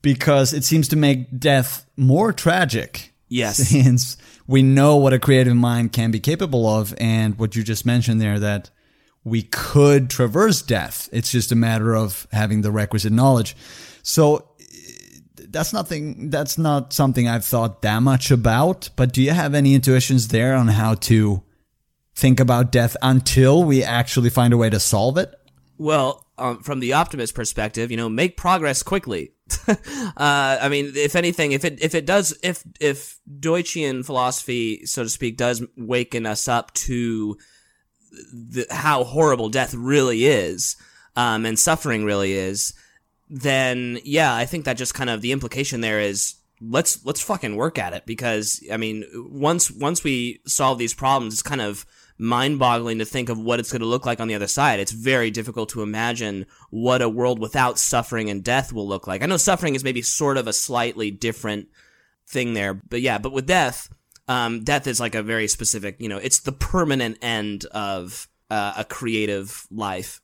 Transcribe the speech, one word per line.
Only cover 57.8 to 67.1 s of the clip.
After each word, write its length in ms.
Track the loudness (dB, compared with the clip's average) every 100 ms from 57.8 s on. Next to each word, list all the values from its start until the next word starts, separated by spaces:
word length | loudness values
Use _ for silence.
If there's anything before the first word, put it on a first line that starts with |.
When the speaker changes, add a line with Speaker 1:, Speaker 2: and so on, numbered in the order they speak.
| -2 -2 -2 -6 -6
Speaker 2:
and 140 | -6
death 300 | -2 -2 -2
will 120 | -8 -6
look 220 | -8 -8
like. 160 | -6
I 20 | -2
know 120 | 0
suffering 360 | 0 0 -2
is 120 | -2 -4
maybe 160 | -4
sort 340 | -4 -2 0 0
of 100 | -2
a 60 |
slightly 600 | -4 -4 -4 -4 -4 -6
different 580 | -4 -6 -6 -8 -8 -10 _ _ _ _ _ _
thing 260 | -6 -4 -4
there, 180 | -4
but 260 | -6 -8 -4
yeah, 200 | -2 -2
but 120 | -4
with 140 | -6 0
death, 420 | 0 0 -4 -16 -20 _ _ -6
um, 380 | -2 -2 -4 -2
death 200 | -2 -2
is, 140 | -4
like, 160 | -4 -6
a 80 |
very 240 | -4 -4 -2
specific, 480 | -4 -4 -6 -8 -10
you 100 | -10
know, 80 | -8
it's 240 | -2 -2
the 100 | -2
permanent 640 | -8 -4 -2 0 -2 -2